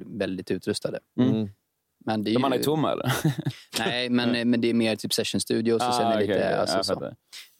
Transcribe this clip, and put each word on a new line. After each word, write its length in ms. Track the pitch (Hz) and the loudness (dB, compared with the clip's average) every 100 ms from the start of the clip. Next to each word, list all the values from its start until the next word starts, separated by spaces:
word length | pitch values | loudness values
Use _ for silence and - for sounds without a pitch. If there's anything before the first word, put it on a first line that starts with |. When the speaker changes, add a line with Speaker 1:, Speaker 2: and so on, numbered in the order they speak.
| 90 | -10
Speaker 1:
väldigt 460 | 98 95 92 - | -6 -4 -4 -4
utrustade. 480 | 92 - 104 - - - - | -4 -2 -4 -4 -8 -6 0
Speaker 2:
Mm. 120 | 127 | 2
Speaker 3:
Mm. 180 | 110 104 - _ _ _ _ - | 2 -2 -8 _ _ _ _ -4
Speaker 1:
Men 180 | 110 | -2
det 80 | 107 | 0
är 20 | |
Speaker 2:
De 100 | 120 | 2
andra 140 | 135 123 | 2 2
Speaker 1:
ju 40 | |
Speaker 2:
är 40 | 139 | 0
tomma, 260 | 156 120 | 0 0
eller? 220 | - - 123 156 - 139 | 0 -2 0 0 0 -4
<laughs> 340 | - - - | -8 -8 -4
Speaker 1:
Nej, 300 | 113 120 123 | -2 -2 0
men, 200 | 123 120 | 2 2
Speaker 2:
Nej. 160 | 120 117 | 2 2
Speaker 1:
men 160 | 120 | 2
det 80 | 117 | 2
är 40 | |
mer 220 | 117 113 107 | 2 2 0
typ 180 | 110 | -2
session 280 | - 107 98 | -2 0 -2
studios 400 | - 117 113 113 | 0 0 2 2
och 60 | 123 | 2
Speaker 2:
Ah, 20 | |
Speaker 1:
sen 160 | 123 117 | 2 2
är 20 | |
det 60 | 110 | 2
Speaker 2:
okej, 120 | 101 | 2
Speaker 1:
lite, 120 | 92 | 2
Speaker 2:
okej. 140 | 95 98 | 2 0
Speaker 1:
alltså, 160 | 104 95 | 0 0
Speaker 2:
Ja, 40 | |
jag 60 | 98 | 0
Speaker 1:
så. 80 | |
Speaker 2:
fattar. 220 | - - - _ - - - | -2 -6 -12 _ -20 -20 -6